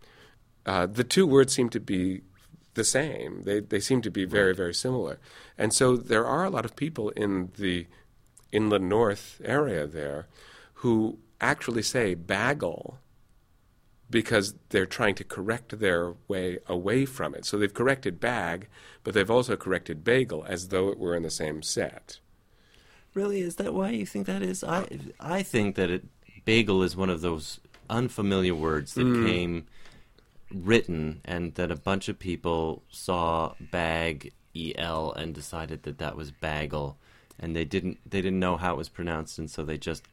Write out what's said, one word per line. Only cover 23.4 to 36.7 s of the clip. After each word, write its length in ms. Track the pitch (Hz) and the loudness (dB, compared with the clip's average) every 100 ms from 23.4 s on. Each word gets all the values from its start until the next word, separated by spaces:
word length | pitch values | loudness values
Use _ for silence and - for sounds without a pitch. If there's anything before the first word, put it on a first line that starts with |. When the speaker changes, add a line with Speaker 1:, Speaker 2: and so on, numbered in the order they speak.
Speaker 2:
Is 160 | 175 170 | -2 -4
that 180 | 196 | -2
why 160 | 180 196 | -2 0
you 160 | 233 190 | -2 -4
think 200 | 202 190 | -4 -4
that 140 | 190 | -2
is? 220 | 92 - | -2 -4
I, 240 | - 175 190 143 139 - | -2 -2 -2 -8 -12 -10
I 240 | 147 185 | -4 -2
think 320 | 185 123 104 | 0 2 2
that 160 | 98 90 | 2 0
it, 140 | 90 - _ - - | 0 -4 _ -20 -6
bagel 400 | - 110 104 95 | 4 6 6 6
is 120 | 90 87 | 4 2
one 140 | 95 | 0
of 120 | 82 | 0
those 360 | 87 80 - - - - - | 0 -2 -6 -14 -20 -16 -4
unfamiliar 640 | 117 123 - 101 95 92 | -2 -2 0 2 4 4
words 400 | 82 80 78 71 | 2 2 0 -2
that 100 | 127 123 | 0 4
Speaker 1:
Mm. 200 | 120 110 | 4 4
Speaker 2:
came 400 | 87 87 85 - - - - - _ _ - - | 2 0 -4 -8 -16 -20 -20 -20 _ _ -20 -12
written 680 | 95 87 117 - 82 78 78 | -6 4 4 4 -2 -2 -4
and 300 | - 87 85 76 | -6 -4 -4 -2
that 160 | 85 | -2
a 40 | 78 | -2
bunch 320 | - 98 - | -2 -2 -2
of 100 | 92 | -8
people 640 | 92 82 87 82 80 - - | -6 -4 -2 0 0 -4 -10
saw 640 | - - 90 82 82 80 - - | -10 -2 0 2 0 -2 -6 -6
bag, 600 | 90 82 80 82 73 - - _ | -2 0 0 -2 -4 -10 -20 _
E 180 | 82 80 - | -10 -8 -6
L, 340 | 82 80 78 | -4 -4 -4
and 220 | - 80 | -6 -8
decided 480 | 78 73 82 80 78 | -8 -10 -8 -8 -8
that 160 | 76 71 | -10 -8
that 160 | 76 - | -8 -8
was 140 | 76 | -12
bagel. 640 | 69 80 76 76 | -8 -6 -4 -4